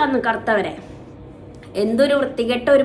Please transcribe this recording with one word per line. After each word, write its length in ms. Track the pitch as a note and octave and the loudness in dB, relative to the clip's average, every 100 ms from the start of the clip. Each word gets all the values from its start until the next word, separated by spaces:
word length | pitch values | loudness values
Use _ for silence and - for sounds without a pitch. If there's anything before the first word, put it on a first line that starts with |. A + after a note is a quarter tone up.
എന്ന് 160 | D4 C4 A#3 | 4 0 -2
കറുത്തവരെ. 480 | - - G#3+ E3 - - - - - - - - - - G3 | -4 0 0 -2 -8 -16 -18 -20 -20 -20 -20 -20 -20 -10 -2
എന്തൊരു 320 | G#3+ A#3 C#4 C#4+ | 0 2 4 2
വൃത്തികെട്ട 480 | B3+ - A#3 A#3+ C#4+ | 0 -2 -2 0 4
ഒരു 80 | C#4 | 4